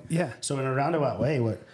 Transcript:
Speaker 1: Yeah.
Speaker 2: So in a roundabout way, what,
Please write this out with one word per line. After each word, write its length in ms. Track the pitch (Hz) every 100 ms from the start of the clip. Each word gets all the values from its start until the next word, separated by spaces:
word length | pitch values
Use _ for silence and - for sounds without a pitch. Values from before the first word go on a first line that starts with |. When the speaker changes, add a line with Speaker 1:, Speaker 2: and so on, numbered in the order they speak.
| -
Speaker 1:
Yeah. 260 | 87 156 -
Speaker 2:
So 160 | - 139
in 60 | 131
a 60 |
roundabout 460 | 131 143 165 139 -
way, 220 | 120 147
what, 200 | 113 101 -